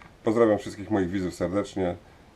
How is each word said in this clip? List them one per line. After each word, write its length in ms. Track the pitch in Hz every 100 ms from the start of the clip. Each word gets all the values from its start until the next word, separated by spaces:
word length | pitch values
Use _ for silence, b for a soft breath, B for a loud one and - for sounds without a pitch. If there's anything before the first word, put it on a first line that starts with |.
| B -
Pozdrawiam 340 | 113 110 110 101
wszystkich 320 | - 98 95
moich 200 | 101 87
widzów 240 | 98 90
serdecznie. 640 | - 87 101 98 95 90 87 B B B